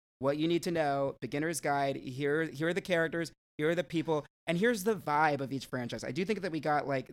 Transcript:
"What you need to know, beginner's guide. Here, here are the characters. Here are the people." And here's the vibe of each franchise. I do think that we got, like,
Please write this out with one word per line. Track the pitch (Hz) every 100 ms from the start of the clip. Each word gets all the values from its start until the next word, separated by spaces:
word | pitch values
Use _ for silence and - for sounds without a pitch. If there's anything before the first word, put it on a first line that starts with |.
| _ _
"What | 131 151
you | 160
need | 170
to | 185
know, | 165 147 139 139 -
beginner's | 123 147 156 165
guide. | 151 143 139 139
Here, | - 127 143 151
here | 160 135 160
are |
the | 180
characters. | - 170 165 165 165 - _ -
Here | 151
are |
the | 170
people." | - 165 156 151 - _ -
And | 170
here's | 226 226
the | 185
vibe | 196 135 147 156 139
of | 131
each | 135 -
franchise. | 127 120 113
I | 104
do | 131
think | 190 196
that | 175
we | 160
got, | 151 147 135
like, | 135 127